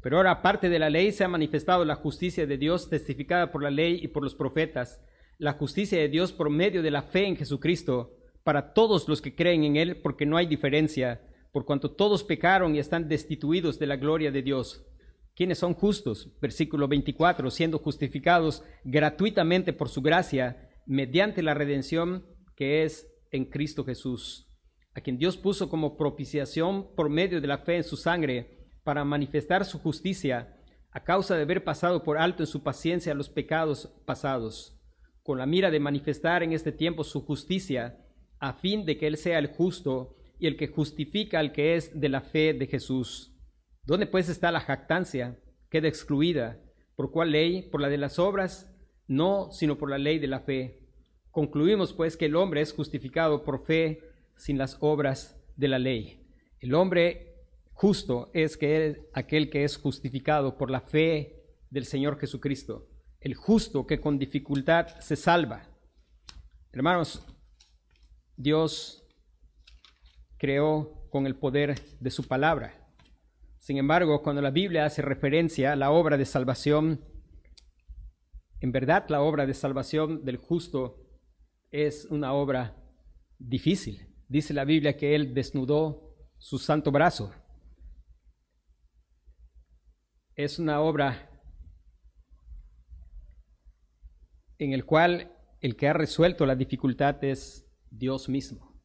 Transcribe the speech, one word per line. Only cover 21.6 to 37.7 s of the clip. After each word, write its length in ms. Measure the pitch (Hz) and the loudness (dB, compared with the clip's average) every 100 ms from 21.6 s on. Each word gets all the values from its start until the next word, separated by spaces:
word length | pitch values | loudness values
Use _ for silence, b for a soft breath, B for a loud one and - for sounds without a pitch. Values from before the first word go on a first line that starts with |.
| 143 143 131 160 170 185 - - - - | 0 -2 0 -2 0 -4 -10 -20 -20 -6
que 280 | 135 151 | 0 2
es 240 | 160 151 - _ _ | 0 -4 -20 _ _
en 160 | 135 131 | -6 -4
Cristo 400 | 143 147 - 131 | -4 -4 -4 -6
Jesús, 680 | 120 131 123 - - - - _ _ _ - | -6 -6 -6 -10 -14 -18 -20 _ _ _ -12
a 60 | |
quien 180 | - 127 | -6 -2
Dios 180 | 165 185 | -2 0
puso 320 | 196 196 160 | -2 0 -2
como 260 | 160 151 151 | 0 -2 0
propiciación 1000 | 147 - 135 151 135 160 170 196 196 - | -2 -2 -4 -4 -2 0 0 -2 -6 -2
por 160 | 151 | 0
medio 280 | 151 190 175 | 2 0 0
de 60 | 139 | -2
la 140 | 143 | -4
fe 160 | - 175 | 0 -2
en 80 | |
su 140 | 165 143 | -2 -4
sangre, 680 | - 175 151 123 120 - - - | -2 0 0 -2 -6 -18 -20 -10
para 220 | - 147 143 | -4 -2 0
manifestar 580 | 147 147 151 147 180 | -2 0 -2 0 0
su 140 | 196 165 | 0 -4
justicia, 800 | 165 - 185 190 143 123 113 - b b b | -4 -2 -4 -4 -2 -4 -6 -20 b b b
a 140 | 131 | -12
causa 320 | - 185 190 175 | 0 0 2 0
de 80 | |
haber 200 | 151 185 | 0 -2
pasado 380 | 185 139 175 175 | -2 -2 0 0
por 160 | 165 151 | 0 0
alto 240 | 170 175 | 0 0
en 60 | 156 | -6
su 160 | 147 | -4
paciencia 500 | 151 - 160 175 165 | -6 -4 -2 -2 -2
los 160 | 143 143 | -6 -4
pecados 640 | - - 156 160 139 - - - | -6 -2 -2 0 -4 -8 -16 -8
pasados, 720 | 135 147 131 113 - - - - _ - _ | -4 -2 -2 -4 -10 -18 -20 -20 _ -20 _
con 160 | - 131 | -6 -4
la 80 | 131 | 0
mira 240 | 175 190 | 2 4
de 100 | 156 | 2
manifestar 600 | 143 143 147 147 165 175 | 0 -2 -2 -2 0 2
en 100 | 170 | 0
este 200 | 160 160 | 0 -2
tiempo 320 | 147 160 160 | -2 -2 -2
su 200 | 147 143 | -6 -6
justicia, 800 | - 143 - 190 185 | -4 -6 -2 -4 -2